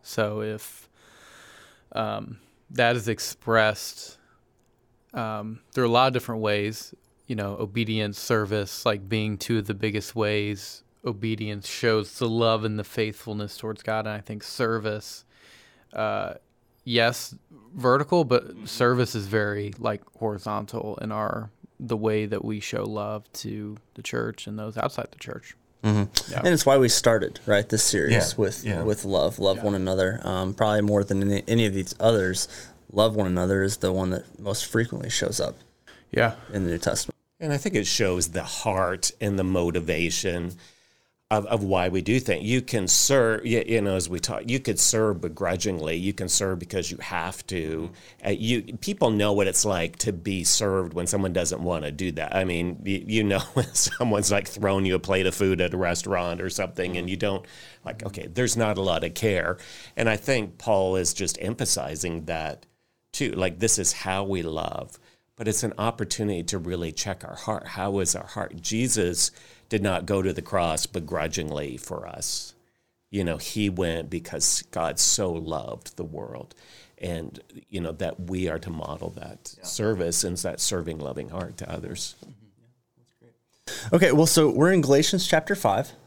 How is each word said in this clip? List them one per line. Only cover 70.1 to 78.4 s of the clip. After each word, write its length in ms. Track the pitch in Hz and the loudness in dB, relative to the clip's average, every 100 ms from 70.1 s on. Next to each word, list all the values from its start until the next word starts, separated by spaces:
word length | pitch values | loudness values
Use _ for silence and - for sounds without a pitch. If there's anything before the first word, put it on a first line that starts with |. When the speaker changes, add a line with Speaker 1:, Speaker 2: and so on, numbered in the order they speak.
| 98 | 0
Speaker 2:
to 100 | 95 | 0
the 80 | 87 | -2
cross 460 | - 98 85 78 - | -2 0 2 0 -2
begrudgingly 880 | 90 80 82 78 78 76 73 73 64 | -6 -4 -2 -2 -2 -4 -4 -6 -8
for 300 | - 80 85 | -10 -10 -10
us. 480 | - - - - - _ _ _ _ _ | -8 -6 -6 -8 -18 _ _ _ _ _
You 120 | 101 | -2
know, 140 | 87 78 | 0 -2
he 320 | - - 104 | -4 0 0
went 400 | 90 90 82 76 | 2 0 -2 -4
because 540 | 85 82 80 - - - | -6 -6 -2 0 0 -2
God 260 | - 82 69 | -4 -4 2
so 320 | - - 95 | 2 2 0
loved 640 | 82 80 78 60 57 - - | -2 -4 -6 -6 -12 -14 -12
the 80 | |
world, 520 | 82 76 - 62 - - - - - _ | -10 -8 -10 -12 -16 -20 -20 -20 -20 _
and, 420 | 87 85 78 - - - - | -8 -6 -8 -14 -20 -20 -10
you 100 | 98 | -6
know, 120 | 82 | -6
that 260 | 78 87 - | -4 -6 -6
we 300 | 87 92 | -6 -2